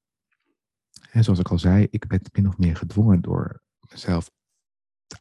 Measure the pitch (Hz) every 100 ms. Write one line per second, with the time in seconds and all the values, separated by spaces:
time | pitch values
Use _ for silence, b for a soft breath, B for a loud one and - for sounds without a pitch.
0 | _ _ _ _ _ _ _ _ _ -
1 | - 117 110 90 90 85 90 98 107 107
2 | - 95 - - 98 92 87 78 85 101
3 | 110 90 87 87 - - _ _ _ -
4 | - 85 - _ _ _ _ _ _ _
5 | - -